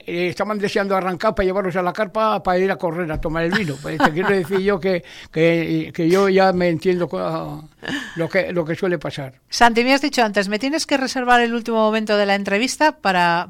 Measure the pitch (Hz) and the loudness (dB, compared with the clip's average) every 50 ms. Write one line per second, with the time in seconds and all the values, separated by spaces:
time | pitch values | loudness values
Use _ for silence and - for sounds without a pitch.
0 | - - 170 170 180 180 165 - 202 202 214 208 196 196 - 214 196 196 196 190 | -6 -8 -4 -2 -2 -4 -2 -4 -4 -4 -2 -2 -2 -2 0 0 0 2 0 0
1 | 175 185 180 - - 220 190 - 196 185 185 202 202 185 151 190 180 175 170 - | 0 -2 -4 0 0 -2 0 2 0 0 0 0 -2 0 -2 0 -2 -2 -2 -2
2 | 220 190 - 220 220 220 214 196 - 190 180 180 185 196 190 180 - 175 160 175 | -4 -2 0 0 0 2 0 0 0 0 2 2 2 0 0 -2 -2 -4 -2 -2
3 | 180 156 156 147 - 170 151 165 165 170 185 208 208 151 135 - 143 156 156 156 | -4 -4 -4 -4 -4 -4 -2 0 -2 -2 -2 -2 -4 -6 -6 -6 -8 -8 -4 0
4 | 277 - 151 160 190 202 202 196 175 143 196 190 190 196 208 180 139 190 185 175 | 0 0 0 0 0 0 0 0 0 -2 -2 -2 0 0 -2 0 0 -2 -2 -2
5 | - - - - - - - 160 160 165 165 165 160 156 160 160 156 - - - | -4 -10 -20 -20 -20 -10 -2 2 2 4 4 2 0 -2 -2 -2 -4 -6 -4 0
6 | 170 160 175 190 196 196 190 190 190 190 185 180 175 175 170 151 - 190 180 180 | 2 2 4 4 4 4 4 4 4 4 4 2 2 2 0 0 0 0 0 0
7 | 175 165 - 185 185 175 160 160 165 151 147 151 156 - _ _ - - - 294 | -2 -4 -4 -4 -4 -4 -4 -6 -8 -8 -12 -14 -14 -18 _ _ -10 -8 -6 -6
8 | - 190 - 170 165 156 - 190 175 - 185 175 160 147 165 - - 190 175 160 | -8 -8 -6 -4 -4 0 0 0 0 0 -2 -2 -2 -2 -4 -2 0 -2 -2 -2
9 | - 147 - - 139 131 - _ _ _ - - 240 240 226 226 240 254 269 269 | -4 -6 -8 -8 -10 -12 -14 _ _ _ 2 4 4 4 6 4 2 4 2 2
10 | - 294 - - 233 214 196 208 196 190 214 214 262 269 302 320 - - 302 277 | 2 -2 0 2 0 2 2 0 0 0 -2 -2 -2 -2 -2 -2 -2 0 -2 -2
11 | 262 247 - 262 247 247 247 240 240 233 233 240 220 233 226 220 220 214 214 220 | 0 -2 -4 -4 2 4 4 4 4 2 -2 -4 -4 -2 0 2 2 2 2 0
12 | 220 214 214 208 208 196 196 202 202 202 196 202 240 254 - - 302 311 294 - | 0 0 2 2 2 2 2 0 0 -2 0 0 0 -2 0 2 2 0 0 0
13 | _ 202 185 180 175 175 175 175 175 190 | _ 0 2 4 4 4 2 0 -2 -4